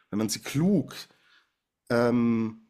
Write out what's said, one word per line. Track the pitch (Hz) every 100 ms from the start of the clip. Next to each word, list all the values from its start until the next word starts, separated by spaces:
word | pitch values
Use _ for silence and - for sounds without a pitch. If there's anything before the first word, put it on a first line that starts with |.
| -
wenn | 104
man | 110
sie | -
klug, | - 139 180 190 - - - _ _ _ _ _ _ _ -
ähm, | 120 120 120 117 113 110 110